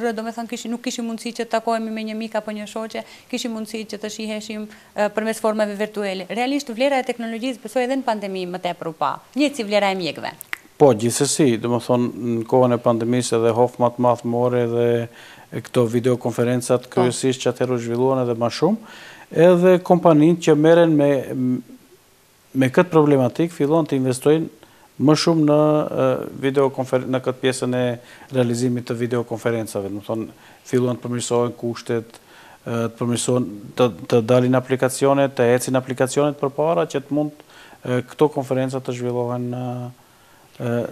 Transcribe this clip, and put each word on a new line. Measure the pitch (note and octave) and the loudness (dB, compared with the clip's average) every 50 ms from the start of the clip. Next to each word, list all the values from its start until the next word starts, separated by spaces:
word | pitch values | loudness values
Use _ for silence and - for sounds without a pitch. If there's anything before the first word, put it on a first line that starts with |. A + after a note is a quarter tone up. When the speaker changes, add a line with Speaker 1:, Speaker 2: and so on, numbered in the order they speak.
| A3+ A#3+ A3+ | -2 -4 -4
Speaker 1:
do | G#3+ A3 | -4 -8
me | A#3 A3 | -8 -8
thonë, | A#3 A#3 A3+ | -10 -10 -8
kishi-, | A#3+ A3 - A3+ | -10 -10 -8 -8
nuk | A#3+ A#3+ A#3+ | -8 -6 -6
kishim | B3+ A#3+ - A#3 A3+ | -8 -6 -6 -6 -6
mundësi | A3+ A3 - A#3 A3 - | -8 -8 -8 -10 -8 -8
që | A#3 | -6
të | A#3 - | -2 -2
takohemi | A3+ A3 A#3 A#3 A3+ A3 A3 | -2 -2 -2 -2 -2 -4 -6
me | A3 A3 A3 | -6 -8 -8
një | A3 G#3+ G#3+ | -8 -8 -8
mik | A3+ A3 - G#3+ | -8 -4 -6 -6
apo | G#3+ - | -6 -6
një | G#3+ G#3 G#3 G#3 | -10 -10 -10 -10
shoqe, | - A3+ A3 A3+ - A3 A3 - - - - _ | -10 -10 -10 -8 -10 -12 -12 -12 -18 -20 -14 _
kishim | - A#3+ - B3 A3+ | -8 -6 -6 -6 -6
mundësi | A3 A3 A3 - A3 G#3+ G#3+ | -6 -8 -8 -10 -10 -10 -10
që | - G3+ G#3+ | -12 -10 -10
të | G#3+ | -10
shiheshim, | G#3+ - A3 G#3+ G#3+ G#3+ G#3+ G#3+ A3 G#3+ G#3+ G#3+ - - - - _ | -10 -8 -8 -8 -8 -8 -10 -10 -10 -10 -10 -12 -14 -20 -20 -14 _
ë, | - G#3 G#3 G#3 | -2 -2 -2 0
përmes | - G#3+ A3 A3 A3 | -2 -2 -2 -4 -2
formave | - A3 G#3+ A3 G#3+ G#3 G#3 | -2 -2 0 0 -2 -2 -2
virtuale. | G3 G#3+ G#3+ G#3+ G#3 G#3 G3 F#3 F#3+ F3+ - | -4 -6 -6 -4 -6 -6 -4 -6 -6 -8 -8
Realisht, | G3+ G#3+ B3 B3+ C#4 C#4+ C#4+ - | -4 -4 -2 -2 -2 -4 -4 -6
vlera | A3+ G#3 C4 C#4+ C#4 C4 | -4 0 0 2 2 0
e | B3+ B3+ | 0 -2
teknologjisë, | A#3+ - A#3 A3+ A3+ A3+ A3 C4 B3+ G#3+ - | -6 -6 -6 -8 -8 -6 -6 -6 -6 -6 -10
besoj, | G#3+ - C4 B3 A#3+ | -4 -2 -2 0 0
edhe | C4+ C#4 | -2 -2
në | B3 - | -2 -2
pandemi | A3 G#3+ G3 G3 F#3+ F#3+ F3+ F3 | -4 -4 -4 -6 -6 -6 -6 -6
më | F3+ F3+ - F3+ | -8 -6 -6 -6
tepër | F3 - - E3 | -6 -4 -8 -10
u | D#3+ | -6
pa. | - D3+ C3+ C3+ - - - - | -4 -4 -4 -4 -6 -12 -10 -2
Njëjtë | B3 D4 C#4+ C#4+ | 0 0 0 0
si | - A3+ G3+ | -4 -4 0
vlera | G#3 G3+ G3+ G3 | 0 2 2 2
e | F#3+ F#3+ | 0 -2
mjekëve. | F3+ D3 C3+ - A2 - - - - - - - - - _ | -4 -6 -6 -6 -10 -10 -12 -12 -14 -14 -14 -16 -16 -20 _
Speaker 2:
Po, | _ D3+ C#3 | _ 6 6
gjithsesi, | A#2+ G#2 A2+ A#2+ A2+ - D3 C3+ - - D#3+ C3 A#2 G#2 | 6 4 2 -2 0 0 0 -2 2 2 4 4 4 2
do | A2+ A#2+ | 0 -2
më | A#2+ A#2 - | -2 -2 0
thonë, | - B2+ A#2+ B2 A#2+ - - | 0 0 0 0 -2 -4 -6
në | A#2 A#2+ A#2 A2+ A2+ - | -4 -4 -4 -4 -2 2
kohën | - C3 B2+ B2 A#2+ | 2 4 4 4 2
e | A2+ | 2
pandemisë | - B2 A#2 A2+ A#2 A2+ B2 B2+ B2 - B2 A#2 | 2 0 0 2 0 0 0 0 0 0 0 2
edhe | A2+ A#2 A2 | 2 2 4
hof | A#2 B2 A#2+ - - | 4 2 2 2 0
më | B2 A#2+ A#2+ | 0 0 0
të | - A#2+ | 2 2
madh | B2 A#2 - - | 2 2 2 -2
more | B2 A#2 A#2+ B2 B2 B2 B2 A#2+ A#2 | -4 -2 0 0 0 0 0 0 0
dhe | A#2 A#2 A#2+ A#2+ A#2+ A#2 A#2 A2+ - - - - - - - - - | 0 0 2 2 0 0 -2 -6 -12 -20 -20 -20 -20 -20 -20 -12 -12
këto | A#2 A2+ - - B2+ B2 | -12 -12 -2 0 0 0
videokonferencat, | A2+ A2+ B2 A2+ B2+ B2 A#2 - B2+ A2+ - A#2+ A#2+ B2 B2 A#2+ - B2+ B2 A#2+ - | 2 0 0 0 0 0 0 -2 -6 -2 -2 0 0 0 -2 0 0 0 0 0 -4
Speaker 1:
Po. | - | -2
Speaker 2:
kryesisht, | B2+ B2 B2 A#2+ - - C3 B2+ B2+ - | 0 0 0 0 0 -2 -2 -2 0 -2
që | B2+ A#2+ | -4 -2
atëherë | - B2+ B2 B2+ | -2 -2 -2 -2
u | A#2+ | -4
zhvilluan | A#2 A#2 A#2 A#2+ B2+ C3 C3+ C3 B2+ | -2 -4 -2 0 2 2 2 0 0
edhe | A#2+ A#2+ | -2 -2
më | A2+ A#2+ A#2 - - | -2 -2 -4 -2 0
shumë, | D3+ E3+ G#3+ A3 - - - - - - - - - _ - - E3 | 0 0 0 -2 -6 -16 -20 -20 -20 -20 -20 -20 -20 _ 2 4 6
edhe | F3+ F#3 F3 F3 F#3 F#3 F3 F3+ | 6 6 6 6 6 4 4 4
kompaninë | - F#3 F3 E3+ F3 D#3+ D3 D3 E3 F3 E3+ | 4 2 6 6 6 6 8 6 6 4 4
që | - - D#3 D3 | 4 4 4 6
merren | D3+ D#3+ E3+ E3+ E3+ E3 D#3+ D3 | 6 6 6 6 6 6 4 4
me, | C#3+ C#3+ C#3+ C3 A#2+ - C3+ C3+ B2+ B2+ B2+ B2 - - - - _ _ - _ _ _ _ _ _ _ _ _ _ _ - | 4 4 2 0 -2 -4 -6 -4 -2 -2 -2 -4 -6 -12 -20 -20 _ _ -20 _ _ _ _ _ _ _ _ _ _ _ -2
me | C3 C3 B2+ C3 | 0 0 2 4
këtë | F3+ F3+ F3+ | 2 2 4
problematik | - D#3+ D3+ D3 C#3+ C3+ B2+ B2 - - D#3+ E3+ E3+ | 4 4 6 6 4 4 4 2 0 0 -2 -2 0
fillon | - C#3+ C#3 D#3 E3+ D#3 D3 | -2 0 2 2 2 2 0
të | D3 C3+ | -2 -2
investojnë | B2+ C3 B2 B2+ - D3 D3+ E3 D#3+ - - - - - _ _ - _ _ - | 0 0 -2 0 2 2 2 2 0 -4 -10 -18 -20 -20 _ _ -20 _ _ 0
më | B2 C#3+ D#3 D3 - | 2 4 4 4 4
shumë | E3+ E3 D#3+ D3+ D3 | 2 2 4 4 4
në, | D3 D3+ D3+ D3+ D3+ D3+ D3+ - - - C3 | 4 4 4 4 2 2 0 -2 -2 0 0
ë, | C3 B2+ - - - - C3 | 0 0 -2 -4 -10 -10 -4
videokonfer-, | C3 C#3 C3+ C#3+ C#3 C3+ C3+ - B2+ B2 - B2+ B2+ A2+ | -4 -2 2 2 0 0 0 -4 -4 -2 -2 -2 -2 0
në | B2+ C3 | -4 -2
këtë | B2+ C3+ B2+ - | -2 -4 -6 0
pjesën | - C3 B2 - C3 B2+ B2 B2 | -2 -2 0 0 -2 -2 -2 0
e | B2 B2 A#2+ A#2+ - - - - - - C3+ | 0 -2 -2 -6 -10 -18 -20 -20 -18 -6 0
realizimit | C3 B2 A#2 A#2 A#2 B2 C3 A#2+ B2 A#2+ - | 0 0 0 0 0 0 0 -2 -2 -4 -6
të | B2 A2+ | -4 -4
videokonferencave. | A#2+ A#2 B2 A#2+ A2+ - A#2 A2 - A#2+ A#2 A2+ A2 G#2 - G#2 G2 G2 | -2 -2 -2 -4 -4 -4 -8 -4 -2 -2 -2 -2 -4 -6 -6 -6 -6 -6
Do | G2 G#2 | -8 -10
më | G2+ - | -8 -6
thonë, | A#2 A2+ A2 - - - - - - - _ | -6 -6 -6 -10 -12 -20 -20 -20 -20 -20 _
fillon | - - B2+ B2 B2 B2 A#2 | -2 -2 0 0 0 -2 -4
të | - | -6
përmirësohen | A#2+ A#2+ A#2+ A2+ - A#2+ A#2+ A#2+ A#2+ A2 - | -6 -6 -6 -4 -2 0 0 0 0 -4 -6
kushtet, | - A#2 A#2 - - - A#2+ A#2 G#2+ - - - _ _ - - - - - - _ | -6 -6 -6 -8 -6 -4 -4 -4 -4 -8 -18 -20 _ _ -20 -20 -20 -20 -20 -16 _
ë, | - A#2 A#2 A#2 A2+ | -6 -4 -2 -4 -4
të | A2+ - | -4 -4
përmirësohen, | B2+ A#2+ A#2+ A#2 - - B2 B2+ B2 F2+ G#2 G#2 G2+ C3 - - | -4 -2 -2 -2 0 0 0 0 0 -2 -8 -14 -16 -14 0 2
të, | B2+ A#2+ F#2+ D#2+ - - | 2 2 2 -4 -4 2
të | - A#2+ A2 | 2 2 4
dalin | A2 B2 B2+ B2 B2 B2+ B2+ | 4 4 4 4 4 2 2
aplikacione, | C3 - C3+ B2 - B2+ - - C#3 C#3 C#3 C#3 C#3 C3 | 2 0 -2 0 0 -2 0 2 2 2 4 4 2 0
të | C3 - B2 A#2 B2 | 2 2 4 4 4
ecin | B2+ B2+ - C3 C3 | 2 2 0 -2 -2
aplikacionet | B2 - B2+ - C3+ B2 - D3 C#3+ D3 C#3 - | -2 -2 -2 -2 -2 0 2 0 0 0 0 -2
përpara | - C#3 C3 - D3+ D#3+ E3+ E3+ D#3+ D#3 | -4 -4 -2 0 0 0 2 0 0 -2
që | - C#3+ C#3 | -4 -8 -6
të | - C#3 D3 | -4 -2 -2
mund, | D3+ D3 D3 - - _ - - - - - - - | -2 -2 -6 -12 -20 _ -20 -20 -20 -20 -20 -14 -6
ë, | B2+ B2 B2 B2 - | -4 -2 -2 -4 -6
këto | - - D#3 D3 - | 0 2 2 2 2
konferenca | C#3+ C3 B2+ C3 B2+ C3 C3 C3+ C3 | -2 -4 -2 -2 -2 -2 -2 -4 -6
të | B2+ - B2 B2 | -6 -6 -8 -6
zhvillohen | B2 B2 A#2+ B2 B2 A#2+ B2 B2 B2 B2 B2 | -6 -4 -2 -2 -2 -2 -4 -4 -6 -6 -6
në | B2 B2+ B2 B2 B2 B2 B2 B2+ _ _ _ _ _ _ _ _ _ _ _ _ - B2+ | -6 -6 -8 -8 -8 -10 -12 -14 _ _ _ _ _ _ _ _ _ _ _ _ -8 -6
e, | A#2+ A#2 A#2+ A2+ - | -4 -2 -2 -4 -4